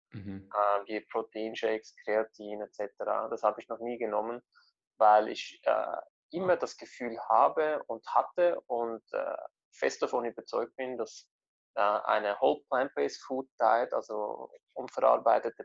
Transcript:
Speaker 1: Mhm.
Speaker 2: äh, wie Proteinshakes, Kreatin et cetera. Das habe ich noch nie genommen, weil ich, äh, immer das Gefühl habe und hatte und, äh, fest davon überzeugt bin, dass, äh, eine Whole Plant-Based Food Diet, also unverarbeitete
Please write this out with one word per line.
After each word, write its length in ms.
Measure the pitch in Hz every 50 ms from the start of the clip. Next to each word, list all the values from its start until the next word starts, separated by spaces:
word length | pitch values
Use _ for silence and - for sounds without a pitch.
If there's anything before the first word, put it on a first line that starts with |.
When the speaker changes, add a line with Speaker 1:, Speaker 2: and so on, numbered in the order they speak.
| _ _
Speaker 1:
Mhm. 360 | - 107 95 98 95 98 98 - -
Speaker 2:
äh, 240 | 104 104 101 101 101 101
wie 140 | - 110 107 110 -
Proteinshakes, 840 | - 117 110 - - 107 110 110 110 - - 113 110 107 - - - - -
Kreatin 560 | 110 107 110 110 - _ - 110 104 104 104
et 120 | 104 101 _
cetera. 540 | - 104 101 - - 107 104 104 107 110 113
Das 140 | 117 110
habe 180 | - 107 107 -
ich 80 | - -
noch 120 | 117 110
nie 180 | 113 120 120 120
genommen, 420 | 120 107 104 107 107 113 120 120 - _ _ _ _ _ _ _ _ _ _ -
weil 300 | 110 107 107 107 107 113
ich, 320 | 117 - - - - - -
äh, 320 | - 117 110 107 - - - - - _ _ _ _
immer 240 | - 170 190 185 175
das 200 | - - - -
Gefühl 400 | - - - - - 123 120 117 - - -
habe 540 | 110 113 131 - - 160 156 151 151 143 -
und 180 | - 117 113 - - -
hatte 460 | 123 - - - - 175 175 170 - -
und, 360 | - 127 117 117 117 113 110 - _
äh, 240 | - - - - - - - - _ _ _ _
fest 300 | _ - 135 135 - -
davon 220 | - 131 - 123 117
überzeugt 500 | 117 - - 120 - - 110 117 117 _
bin, 200 | - 131 127 127
dass, 320 | 120 113 - - - - _ _ _ _ _ _ _ _ _ -
äh, 60 | -
eine 560 | 101 104 104 104 - - 107 107 107 104 101 -
Whole 220 | - 139 147 147 - -
Plant-Based 520 | 139 127 135 143 - 143 143 139 139 -
Food 260 | - - 135 131 131 - _ -
Diet, 320 | 120 113 113 117 123 -
also 580 | - 113 104 - 110 107 104 110 113 - 127 - - - _ _ -
unverarbeitete 880 | - 123 - - 127 123 120 120 113 - 117 113 110 - 117 - - 104